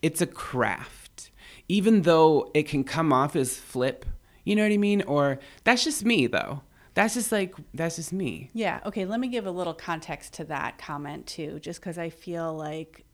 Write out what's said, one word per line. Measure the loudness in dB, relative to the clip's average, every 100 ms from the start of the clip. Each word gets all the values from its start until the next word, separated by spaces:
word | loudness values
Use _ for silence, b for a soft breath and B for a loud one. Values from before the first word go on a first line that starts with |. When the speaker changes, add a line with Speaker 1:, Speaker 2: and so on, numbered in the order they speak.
Speaker 1:
it's | -2 0
a | -4
craft. | -4 -6 0 0 -2 -10 -18 -20 -20 -20 B B B _
Even | 2 6 6
though | 6 8 8 6 4
it | 0 0
can | -2
come | -2 0 4
off | 4 4
as | 0 -2 -4
flip, | -8 -2 -2 -2 -8 -8 b b
you | 0
know | 2
what | 4
I | 4
mean? | 4 2
Or | 2 2 2 0 B B
that's | 2 2
just | 2 0
me, | 2 4 4
though. | 0 -2 -8 -12 b b
That's | 0 0
just, | 0 -2
like, | -2 -2 -8 -16
that's | -4 -4 -4
just | -8
me. | -4 -4 -6 -10
Speaker 2:
Yeah. | -4 -4 -4 -6
Okay. | -6
Let | -4 -4
me | -4
give | -4 -6
a |
little | -4 -6
context | -6 -6 -8 -6 -12 -12
to | -14
that | -8 -6 -6 -8
comment, | -10 -10 -8 -12 -14
too, | -10 -10 -10
just | -12 -12
'cause | -10 -8
I | -10
feel | -10 -10 -6 -6
like | -6 -8 -10 -12 -18 _